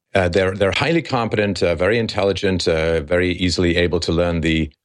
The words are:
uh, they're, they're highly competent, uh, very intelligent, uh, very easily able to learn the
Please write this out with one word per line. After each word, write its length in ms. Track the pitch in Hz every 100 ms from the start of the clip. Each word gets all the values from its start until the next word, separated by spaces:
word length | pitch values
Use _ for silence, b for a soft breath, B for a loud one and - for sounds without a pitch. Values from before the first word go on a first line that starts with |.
| _
uh, 140 | 98 90
they're, 260 | 90 92
they're 200 | 95 98
highly 280 | 92 143 170
competent, 640 | - 127 113 107 104 90
uh, 120 | 90 82
very 220 | 90 117
intelligent, 720 | 110 101 98 92 98 90 -
uh, 320 | 80 80 82
very 320 | 71 90 90
easily 460 | 90 92 87 87 85
able 240 | 87 87
to 100 | 90
learn 300 | 85 87 85
the 280 | 80 80 76 _